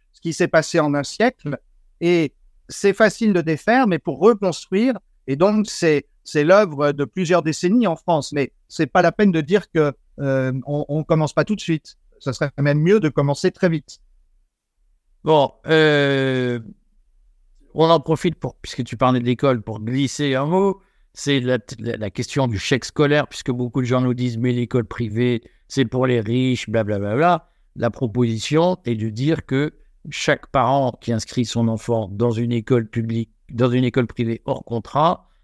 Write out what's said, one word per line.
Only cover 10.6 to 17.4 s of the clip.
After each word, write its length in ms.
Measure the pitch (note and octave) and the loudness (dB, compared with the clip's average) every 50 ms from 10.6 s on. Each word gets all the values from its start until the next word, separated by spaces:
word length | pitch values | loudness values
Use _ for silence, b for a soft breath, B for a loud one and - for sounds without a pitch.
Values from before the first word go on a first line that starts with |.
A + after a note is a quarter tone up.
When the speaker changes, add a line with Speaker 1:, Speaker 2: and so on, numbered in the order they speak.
| - | -6
Speaker 1:
on, 200 | - D3 D3 - - | -6 -6 -6 -4 -4
on 140 | C#3+ D#3 C#3+ | -4 -4 -2
commence 300 | - E3 D#3+ D#3 D3 - | 0 0 0 0 0 0
pas 120 | - D3+ | -2 -2
tout 100 | - G#3+ | 0 -2
de 60 | G3 | -4
suite. 340 | - - D#3+ D3+ - - - _ _ _ _ _ | -2 -4 -4 -4 -4 -10 -20 _ _ _ _ _
Ça 140 | - C#3 A#2+ | -8 -8 -4
serait 180 | - D#3 C#3 - - | -4 -4 -6 -4 -2
même 240 | C#3 D3 C#3+ D3+ | 0 2 2 2
mieux 180 | D3+ F3 G#3 A3 | 4 4 4 4
de 100 | F#3 D3+ | 4 2
commencer 420 | - - C#3+ C#3+ C#3+ - - F#3 | 0 0 0 0 0 0 0 -2
très 180 | - - - F3+ | 0 2 0 0
vite. 300 | D#3+ D3+ - - - - _ _ _ _ _ _ _ _ _ _ _ _ _ _ _ _ _ _ _ _ _ _ _ _ - | 0 -2 -6 -10 -18 -20 _ _ _ _ _ _ _ _ _ _ _ _ _ _ _ _ _ _ _ _ _ _ _ _ 0
Speaker 2:
Bon, 280 | C#3+ D#3 D3+ C3+ - - _ _ D3 | 2 4 4 4 2 -2 _ _ 2
euh, 920 | D#3+ D#3+ D#3 D3+ D3 C#3+ C#3+ C#3 C#3 C3+ C3+ C3+ C3 B2+ B2+ B2 A#2+ A#2+ A#2 - - - _ _ _ _ _ _ _ _ _ _ _ _ | 4 4 6 6 4 4 2 2 2 0 0 0 0 0 -2 -2 -2 -4 -8 -12 -18 -20 _ _ _ _ _ _ _ _ _ _ _ _